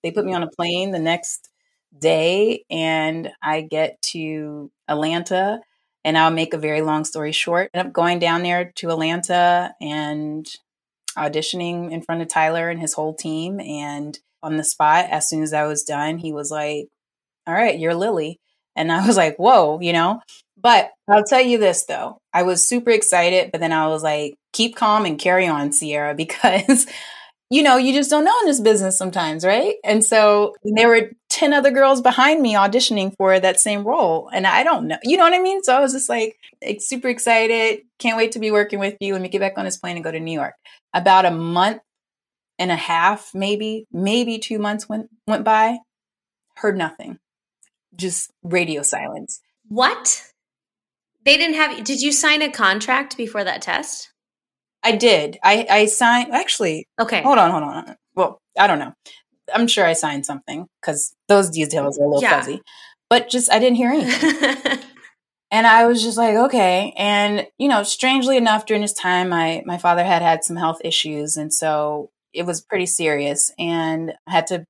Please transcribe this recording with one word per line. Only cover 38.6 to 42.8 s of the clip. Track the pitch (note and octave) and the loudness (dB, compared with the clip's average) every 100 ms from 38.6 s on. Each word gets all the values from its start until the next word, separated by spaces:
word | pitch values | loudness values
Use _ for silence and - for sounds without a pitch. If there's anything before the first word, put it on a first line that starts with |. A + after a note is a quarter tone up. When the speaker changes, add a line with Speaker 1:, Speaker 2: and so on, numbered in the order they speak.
| G#3 G3+ | 0 -4
Speaker 1:
with | G3 G3+ | -6 -6
you. | G3 | -6
Let | F#3+ | -4
me | F#3 | -4
get | F#3+ | -2
back | G3 G3 | -2 -4
on | F#3+ | -8
this | - | -8
plane | F3+ E3+ | -8 -8
and | |
go | D#3+ | -8
to | D#3+ | -8
New | D#3+ | -6
York." | D#3+ - - - - _ | -6 -6 -10 -20 -20 _
About | F3+ F#3+ F#3+ F#3 | 0 4 6 4
a | |
month | E3 E3 F3 G3 A3 _ _ _ _ _ _ _ - | 0 -2 0 0 -2 _ _ _ _ _ _ _ -8
and | F3+ | -4
a | |
half, | D#3+ | -4